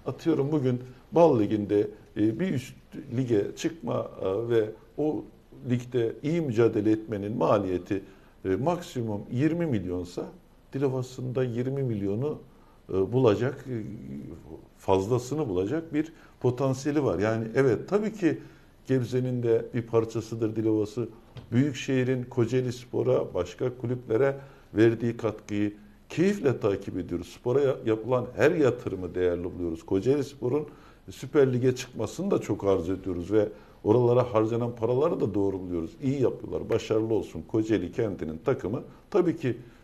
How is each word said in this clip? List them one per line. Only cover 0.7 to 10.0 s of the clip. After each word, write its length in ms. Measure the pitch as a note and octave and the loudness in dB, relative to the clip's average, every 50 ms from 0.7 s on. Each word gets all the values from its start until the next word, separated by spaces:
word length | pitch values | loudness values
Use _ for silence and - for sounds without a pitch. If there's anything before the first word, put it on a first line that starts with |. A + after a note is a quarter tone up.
| B2 B2 - - - - - - | 0 -2 -4 -12 -18 -20 -18 0
Bal 280 | - D#3 E3+ D#3+ - A2 | 6 6 8 8 6 4
Ligi'nde, 480 | G#2 G2+ A2 G#2+ G#2 G#2 G#2 G#2 G#2 - - - - - - | 2 2 0 -2 0 2 2 2 2 2 -4 -14 -20 -12 -2
e, 220 | G#2+ G#2+ A2 G#2+ - | 0 2 2 2 0
bir 140 | F3+ F#3+ D#3 | -2 -2 -2
üst 200 | B2+ - - - - - - - - - - A#2+ | -4 -6 -8 -18 -20 -20 -16 -14 -14 -12 -6 -4
lige 380 | A#2 C3 A#2+ A#2 G2+ G#2 G#2 - | -4 0 2 2 2 2 0 -6
çıkma, 520 | - - D#3+ - - - A#2+ B2 A#2 A2 - - - | -6 -6 -6 -6 -4 -6 -4 -4 -4 -4 -6 -8 -6
e, 280 | - F#2+ F#2+ G#2 A#2 A#2+ | -4 -2 -2 -2 0 2
ve 200 | A#2+ A2+ G#2+ G#2+ - - - - - | 2 2 2 0 -6 -14 -20 -14 -6
o 260 | - D3 D#3 - - - - - - - - - - C3+ B2+ | -4 -2 -2 -2 -4 -8 -12 -18 -20 -20 -20 -20 -12 -4 -2
ligde 440 | B2 A#2+ B2 - - B2 A2+ A2+ - - - | -2 -2 -2 -2 -2 0 0 0 -2 -4 -4
iyi 180 | C#3 E3 F3 | -2 -2 0
mücadele 500 | D#3+ C#3 A2 A2 A#2 A2+ G#2+ A2 G2+ A2 | -2 0 4 4 4 6 4 4 4 4
etmenin 460 | G#2+ A2 - - A#2 G2+ G2+ G#2 A2+ | 2 2 0 -6 -6 -6 -4 -4 -2
maliyeti, 680 | C#3+ E3+ D3 B2 G2+ G2 F#2 F#2 F2+ F2+ - G2+ F#2+ F#2+ - - - - - - - - | 0 2 4 4 4 2 0 -2 -4 -2 -4 -6 -6 -6 -10 -20 -20 -20 -20 -20 -8 -2
e, 40 | F#2+ | -2
maksimum 720 | F#2+ F#2+ B2+ D#3+ F3 E3+ F3 - - C3 A#2 A2 G#2 G2+ A2 - | 0 0 2 0 0 -2 -4 -8 -8 -6 -4 -4 -6 -6 -8 -6
yirmi 340 | - B2 C#3 D#3+ D#3+ F3 E3+ | -2 0 0 0 2 0 0
milyonsa 600 | D#3+ B2+ G2+ F2 F2+ F2 F2+ | 0 0 -2 -2 -4 -4 -4